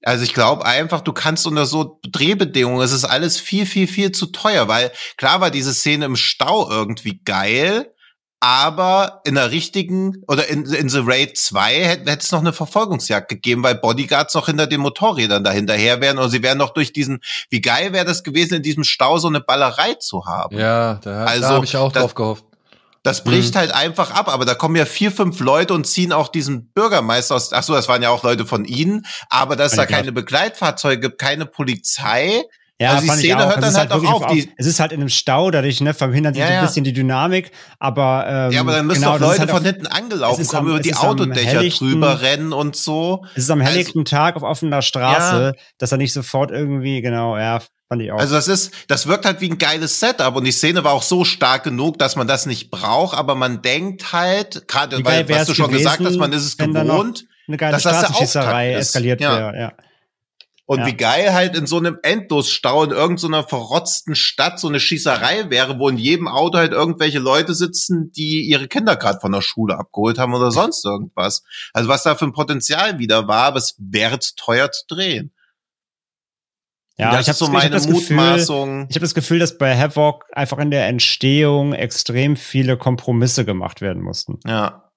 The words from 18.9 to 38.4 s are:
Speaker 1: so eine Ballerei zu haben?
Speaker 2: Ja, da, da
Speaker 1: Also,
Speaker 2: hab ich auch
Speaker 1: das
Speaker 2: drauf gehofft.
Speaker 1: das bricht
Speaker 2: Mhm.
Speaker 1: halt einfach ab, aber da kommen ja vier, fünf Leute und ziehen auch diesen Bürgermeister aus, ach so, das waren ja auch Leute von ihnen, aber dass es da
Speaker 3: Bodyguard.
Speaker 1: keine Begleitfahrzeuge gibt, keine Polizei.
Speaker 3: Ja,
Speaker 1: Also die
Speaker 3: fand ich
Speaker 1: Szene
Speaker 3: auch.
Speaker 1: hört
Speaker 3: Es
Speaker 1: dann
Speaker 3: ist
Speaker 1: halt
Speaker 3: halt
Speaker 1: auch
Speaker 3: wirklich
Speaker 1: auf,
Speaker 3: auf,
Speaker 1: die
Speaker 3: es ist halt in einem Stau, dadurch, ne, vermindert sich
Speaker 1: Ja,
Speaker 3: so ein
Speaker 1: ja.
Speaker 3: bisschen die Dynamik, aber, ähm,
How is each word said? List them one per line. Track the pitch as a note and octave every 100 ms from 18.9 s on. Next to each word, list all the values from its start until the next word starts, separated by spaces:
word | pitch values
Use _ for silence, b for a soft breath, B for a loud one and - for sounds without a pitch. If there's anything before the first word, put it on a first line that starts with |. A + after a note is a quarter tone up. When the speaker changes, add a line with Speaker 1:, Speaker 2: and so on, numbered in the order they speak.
| - C3+ E3
Speaker 1:
so | E3
eine | D3
Ballerei | - C3+ C3+ A#2+ F#3 -
zu | - F#2 E2+
haben? | F2 E2+ G2+
Speaker 2:
Ja, | A2 A#2 A#2 G#2
da, | G#2 G2+ A2+
da |
Speaker 1:
Also, | A#2 C3
Speaker 2:
hab | C#3 C3
ich | C3+
auch | C3+
Speaker 1:
das | C3
Speaker 2:
drauf | B2 -
gehofft. | A2 G#2+ _ b b b b b
Speaker 1:
das | C3 C3 -
bricht | A#2+ A#2+ G3+
Speaker 2:
Mhm. |
Speaker 1:
halt | E3
einfach | - D#3 E3 F3
ab, | D3 F#3+
aber | C#3 B2
da | A#2+
kommen | D#3+ E3
ja | D3+
vier, | - G#3
fünf | G3 F#3+ F3
Leute | C3 C#3+ F3+
und | F3+ D3
ziehen | - F3+
auch | D#3 C#3+
diesen | E3 C#3 C3+ A#2
Bürgermeister | - A3 G3 A2+ A#2+ A#2+ C3
aus, | -
ach | B2+
so, | B2
das | D3+ A#2+
waren | B2
ja | A#2+
auch | A#2+
Leute | B2 A#2+ A2+
von | A#2+
ihnen, | G#2 B2 E3 G#3 A3 B B
aber | B2 C3 C#3
dass | C#3+
es | -
da |
Speaker 3:
Bodyguard. | C#3 D3+
Speaker 1:
keine | C3
Begleitfahrzeuge | B2 A2+ C3+ G3+ A3 E3+ C#3+ D3 C3
gibt, | B2 -
keine | C3+ C#3+ D3+
Polizei. | - C3+ A2+ - - G#2 A#2 D#3 A3 - b b _
Speaker 3:
Ja, | A#2+
Speaker 1:
Also | C#3
die | D#3
Speaker 3:
fand | D3+
ich | C#3+
Speaker 1:
Szene | F3+
Speaker 3:
auch. | C3+
Speaker 1:
hört | -
Speaker 3:
Es |
Speaker 1:
dann | A3
Speaker 3:
ist | G3
Speaker 1:
halt | G3+
Speaker 3:
halt |
Speaker 1:
auch | F#3+
Speaker 3:
wirklich | E3 A3
Speaker 1:
auf, |
Speaker 3:
auf, | C3
Speaker 1:
die | D#3+ C#3 _
Speaker 3:
es | C3
ist | E3
halt | D#3
in | D#3
einem | C#3
Stau, | - - C3+ F#3
dadurch, | D#3+ C3+ B2
ne, | C#3+
vermindert | D3+ C3+ B2+ D3+ C3+
sich |
Speaker 1:
Ja, | D#3
Speaker 3:
so |
ein | F3+
Speaker 1:
ja. | F3+
Speaker 3:
bisschen | D3+ C3+
die |
Dynamik, | B2+ C3 C3 D#3+ F#3 F3+ B B B
aber, | C3+ B2 C3+ C3 -
ähm, | C3+